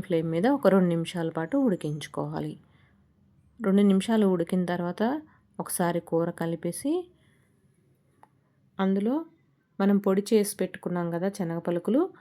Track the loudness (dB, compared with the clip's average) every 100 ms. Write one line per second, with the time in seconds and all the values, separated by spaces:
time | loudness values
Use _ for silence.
0 | 2 0 0 2 2 4 4 4 4 0
1 | -2 -4 -4 -4 -2 0 0 0 -4 -6
2 | -8 -8 -6 -6 -8 -10 _ _ _ _
3 | _ _ _ _ _ -6 2 4 4 4
4 | 2 2 2 2 0 -2 -2 -2 -4 -2
5 | -2 -2 -8 _ _ -12 -8 -2 0 -2
6 | -2 -2 -2 -4 -6 -6 -6 -6 -4 -4
7 | -6 _ _ _ _ _ _ _ _ _
8 | _ _ -20 _ _ _ _ -2 0 2
9 | 0 -2 -4 _ _ _ _ 0 2 4
10 | 4 2 4 2 2 -2 -6 -6 -6 -4
11 | -4 -2 -4 -4 -6 -4 -2 -2 0 0
12 | 0 -4